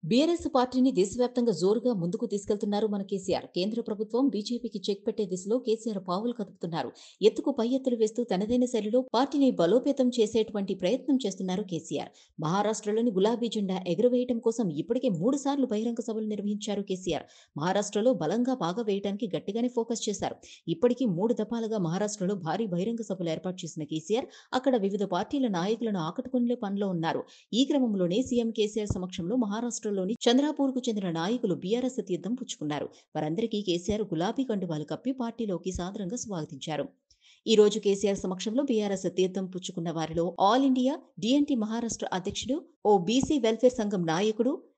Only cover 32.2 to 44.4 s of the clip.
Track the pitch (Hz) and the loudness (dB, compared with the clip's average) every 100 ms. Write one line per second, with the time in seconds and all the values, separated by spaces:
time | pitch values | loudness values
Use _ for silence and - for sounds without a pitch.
32.2 | 190 247 240 - 151 147 135 - _ 151 | -4 -6 -8 -8 -6 -4 -6 -12 _ -4
33.2 | 151 170 226 208 208 170 180 208 196 160 | -2 -2 -2 -2 0 -2 0 -2 -2 -2
34.2 | 185 233 262 208 180 151 156 156 247 262 | -2 -2 -2 -2 -2 -4 -4 -6 -4 -4
35.2 | 233 226 220 180 185 180 180 202 180 240 | -6 -4 -4 -4 -4 -6 -6 -6 -6 -6
36.2 | 233 180 151 139 165 151 - _ _ _ | -6 -6 -6 -8 -6 -4 -4 _ _ _
37.2 | _ _ - 214 208 208 202 196 202 196 | _ _ 4 8 8 6 0 2 2 0
38.2 | 190 185 220 233 277 220 208 190 185 180 | -2 -4 -2 -2 0 0 0 -2 -2 0
39.2 | 185 190 185 185 - - 170 165 160 165 | 0 0 -6 -8 -8 -6 -4 -4 -2 0
40.2 | 165 - 190 247 277 254 254 320 - - | -2 2 4 6 4 4 2 0 -10 -4
41.2 | 214 285 285 262 214 226 226 - - 185 | 2 4 4 0 0 -2 -4 -6 -4 -4
42.2 | 185 196 214 294 - _ 208 202 170 247 | -4 -6 -4 -4 -4 _ 4 4 6 2
43.2 | 262 302 220 226 254 247 208 202 165 160 | 4 2 2 4 4 4 -2 0 0 2
44.2 | 214 214 | 0 2